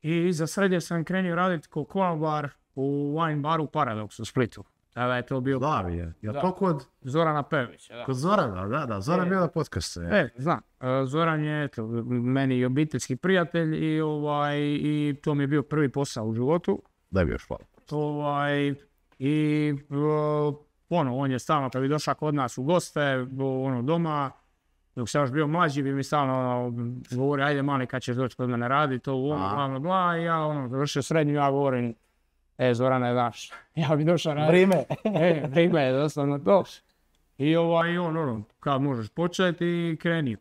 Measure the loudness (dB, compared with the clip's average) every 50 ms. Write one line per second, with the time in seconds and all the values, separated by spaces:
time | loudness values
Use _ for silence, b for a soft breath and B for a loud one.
0 | _ 0 0 2 2 0 0 0 -2 -4 0 0 0 2 2 0 -2 -2 -4 -4
1 | -2 -2 -2 -2 0 0 0 0 0 0 0 -2 -6 -8 -8 -8 -8 -4 -2 0
2 | 0 0 0 0 -2 -2 -2 -2 -4 -6 -10 _ _ _ _ -4 -2 0 0 0
3 | -2 -2 0 0 0 0 0 -2 0 0 0 0 -2 -2 0 0 0 0 0 -4
4 | -6 -8 -10 -10 -12 -4 0 0 0 0 -2 -10 -20 _ _ _ _ _ _ -4
5 | -2 0 0 -2 -2 -2 -4 -2 0 0 -2 0 0 0 0 0 0 -2 -4 -4
6 | -6 -8 -10 _ -8 -6 -4 0 0 -2 0 2 0 0 0 0 -4 _ _ _
7 | _ -4 0 2 2 2 2 0 -2 -2 -2 -2 -2 -2 -6 -18 -20 -20 -16 -12
8 | -4 -4 -4 0 2 2 4 4 2 2 -2 -4 -4 -4 -4 -4 -4 -4 -4 -4
9 | -2 0 0 0 2 2 2 2 0 0 0 -2 -4 -2 -4 -6 -6 -6 -8 -8
10 | -4 0 2 2 2 0 -4 -6 -2 -2 -2 -2 -4 _ _ _ -4 -2 0 0
11 | 0 0 0 0 0 0 0 0 -2 -2 -2 -2 -4 -4 -4 -6 -6 -4 -4 -4
12 | -2 -2 -2 0 0 2 2 2 2 2 2 2 2 2 2 0 0 0 -2 -6
13 | -4 -4 -6 -2 0 2 4 4 2 2 0 -2 0 0 0 0 0 0 0 0
14 | 0 0 -2 -2 -2 -2 0 0 0 0 0 0 0 0 0 0 0 0 0 0
15 | 0 0 -2 -2 -2 0 0 2 2 2 2 0 0 0 0 2 2 2 2 -2
16 | -4 -4 -4 -6 -4 -2 -2 0 2 2 2 0 2 0 -2 -2 -4 _ _ _
17 | _ _ 0 2 2 2 0 -4 -6 -8 -10 -10 -10 _ _ -20 _ _ -4 -4
18 | -2 -2 -2 -2 -2 -2 0 0 0 0 2 2 2 0 -2 -4 -8 _ _ _
19 | _ _ _ _ 0 2 2 2 2 2 2 2 2 0 0 -2 -6 _ -4 -2
20 | 0 0 0 0 0 0 0 0 0 0 -2 -4 -10 _ _ _ _ _ 0 0
21 | 0 0 0 -2 0 0 -2 -2 0 0 0 0 0 -2 -2 -2 0 0 0 0
22 | 0 -2 -4 -2 -2 -2 0 0 -2 -2 -4 -4 -2 0 2 0 0 -2 -4 -2
23 | 0 0 0 -2 -2 -4 -6 -4 -2 -2 -2 -2 -2 -2 -2 -2 0 0 0 0
24 | 0 0 0 -2 -2 -4 -6 _ _ _ _ _ _ _ _ _ _ _ _ -8
25 | -8 -2 0 0 0 2 2 0 0 0 2 2 2 2 2 0 -2 -2 -2 -2
26 | -2 0 0 0 2 2 0 0 0 0 0 -2 -2 -4 -4 -4 -6 -6 -6 -8
27 | -10 -6 -4 -2 0 0 0 0 0 0 0 0 0 0 0 0 -2 -2 -4 -6
28 | -4 -4 -2 -2 -2 -4 -2 _ -4 -2 -2 -2 0 0 2 2 2 2 0 -4
29 | -4 -4 -4 -2 -2 -2 -2 -2 -2 -2 -2 -2 -2 -2 -2 -4 -2 0 0 2
30 | 2 2 0 0 0 0 0 0 0 -2 -2 -2 -4 -4 -2 -2 -2 0 0 -4
31 | -2 2 2 2 2 2 2 2 2 2 2 2 2 2 2 0 0 -2 -4 _
32 | _ _ _ _ _ _ _ _ _ _ _ _ 2 2 2 4 2 2 2 2
33 | 2 2 2 2 0 0 -2 -6 -16 -16 -16 -20 -20 _ _ -2 0 2 2 2
34 | 4 4 2 2 2 -2 -2 0 2 4 6 6 6 6 4 2 2 -2 -6 -4
35 | -4 -2 0 2 4 4 4 2 0 0 2 4 4 4 4 4 4 4 2 2
36 | 0 0 0 0 0 0 0 0 2 4 4 4 4 2 -10 -20 _ _ _ _
37 | _ _ _ _ _ _ _ _ 2 2 4 4 4 4 4 2 2 2 0 0
38 | -2 -2 -2 -2 -2 -2 -4 -6 -8 _ _ _ -2 -2 0 0 0 0 -2 -2
39 | -4 -8 _ -2 -2 -2 0 0 0 0 0 0 -2 -2 0 0 -2 -2 -4 -2
40 | -2 -2 0 0 0 -2 -4 -6